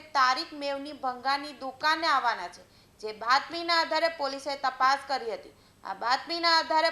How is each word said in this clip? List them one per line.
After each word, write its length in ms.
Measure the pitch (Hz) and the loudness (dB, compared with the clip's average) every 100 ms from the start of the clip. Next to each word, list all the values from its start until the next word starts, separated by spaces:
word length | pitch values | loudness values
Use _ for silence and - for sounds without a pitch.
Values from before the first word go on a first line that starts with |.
| 302 | -2
તારીક 420 | 277 254 262 330 302 | 2 4 4 -2 -6
મેવની 400 | 285 277 285 285 | -4 -4 -6 -8
ભંગારની 640 | 262 247 262 285 294 254 | -6 -4 -2 -2 -2 -10
દુકાને 460 | 262 - 302 320 330 | -12 -2 0 2 2
આવવાના 400 | 269 240 202 175 - | 2 2 -2 -6 -12
છે, 60 | - - - - | -20 -20 -20 -12
જે 120 | 214 208 | -10 -6
બાતમીના 640 | 220 269 277 330 339 339 | 2 2 2 -6 0 2
આધારે 300 | 320 311 330 330 | 2 2 0 0
પોલીસે 380 | 277 269 285 277 | -4 -4 -6 -4
તપાસ 420 | 262 254 262 277 - | -2 2 2 2 0
કરી 280 | 262 226 190 | -6 -4 -8
હતી. 160 | - - _ _ | -10 -20 _ _
આ 100 | - 190 | -10 -4
બાતમીના 580 | 220 269 - 339 339 330 | 0 0 0 -2 4 4
આધારે 320 | 302 320 330 | 4 2 2